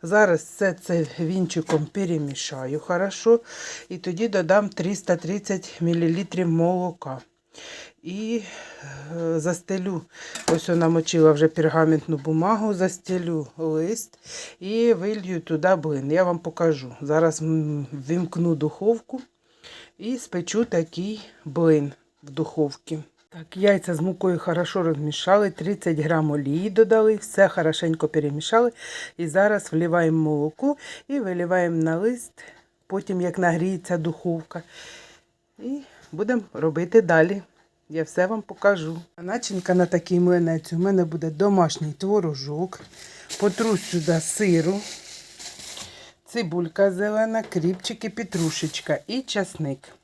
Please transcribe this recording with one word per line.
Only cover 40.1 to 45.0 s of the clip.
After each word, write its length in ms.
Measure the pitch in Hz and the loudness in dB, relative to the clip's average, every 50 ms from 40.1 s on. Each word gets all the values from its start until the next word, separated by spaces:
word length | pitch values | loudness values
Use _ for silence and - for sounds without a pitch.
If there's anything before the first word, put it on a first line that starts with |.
| 185 175 | 2 4
млинець 540 | 175 180 180 175 170 165 165 160 160 - 165 | 4 4 4 4 4 2 0 -2 -4 -4 -2
у 40 | |
мене 280 | 165 180 196 196 185 170 | 0 2 2 4 2 2
буде 240 | 160 160 165 165 160 | 0 -2 -4 -6 -6
домашній 640 | 156 147 190 202 202 190 175 156 - - 160 151 139 | -2 0 2 4 6 4 4 2 2 -4 -6 -8 -8
творожок. 880 | - 190 190 208 214 175 165 147 131 131 139 147 156 180 185 - - - - - - - - - - - - - - | -6 -2 0 0 0 0 -2 -6 -6 -8 -8 -6 -6 -6 -6 -8 -16 -18 -20 -20 -20 -20 -20 -20 -20 -14 -14 -6 -2
Потру 380 | 202 208 180 - 233 226 214 | -2 -2 0 0 0 0 0
сюди 420 | 185 - - - 175 156 156 170 160 | -2 -2 -4 -4 -2 0 2 0 0
сиру, 600 | 156 - - - 214 196 175 165 156 170 196 202 208 - - - | 0 -2 -2 0 2 4 4 4 4 2 -2 -2 -4 -10 -14 -14